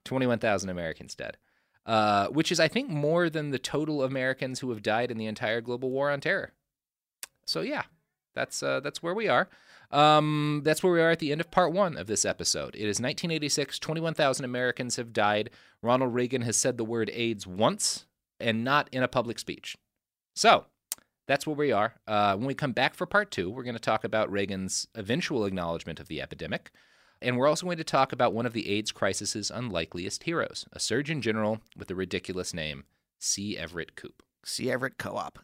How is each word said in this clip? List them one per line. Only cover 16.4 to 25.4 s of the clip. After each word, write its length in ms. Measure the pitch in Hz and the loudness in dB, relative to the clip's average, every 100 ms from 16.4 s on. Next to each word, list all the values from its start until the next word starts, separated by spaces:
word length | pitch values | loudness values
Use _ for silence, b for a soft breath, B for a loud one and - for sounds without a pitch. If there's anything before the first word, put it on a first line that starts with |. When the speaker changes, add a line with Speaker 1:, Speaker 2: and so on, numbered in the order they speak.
Speaker 1:
has 160 | 117 107 | 0 2
said 180 | 135 123 | 2 0
the 80 | |
word 260 | 110 117 107 | -2 0 -2
aids 320 | 113 117 107 101 | 0 0 -2 -6
once 580 | 92 117 208 - - - _ _ - | 2 2 4 -2 -4 -10 _ _ -6
and 240 | 117 113 | -2 0
not 280 | 123 147 - | 2 2 2
in 100 | 131 | -2
a 60 | 123 | 0
public 300 | 127 117 107 | 0 -2 -4
speech. 360 | - - - - _ _ _ _ _ | -8 -10 -10 -16 _ _ _ _ _
So 320 | - 220 175 - _ - - _ _ - | 2 6 6 4 _ -10 -10 _ _ 0
that's 180 | 139 - | 0 0
where 100 | 147 | 0
we 160 | 147 | 2
are. 220 | 101 107 - - | 4 2 -2 -2
Uh, 300 | 104 104 98 | 2 4 2
when 100 | 131 | -2
we 80 | |
come 180 | 131 143 | -2 -2
back 220 | 117 139 | 0 0
for 120 | - 180 | 0 -2
part 240 | 202 208 | 0 0
two, 180 | - 90 | -4 -4
we're 140 | 123 | -4
gonna 140 | 123 113 | -8 -4
talk 260 | - 110 | 0 0
about 260 | 110 110 107 | 2 0 0
Reagan's 560 | 98 101 95 92 - - | 0 -2 -2 -4 -4 -6
eventual 500 | - 98 139 - 135 | -8 -2 -2 0 0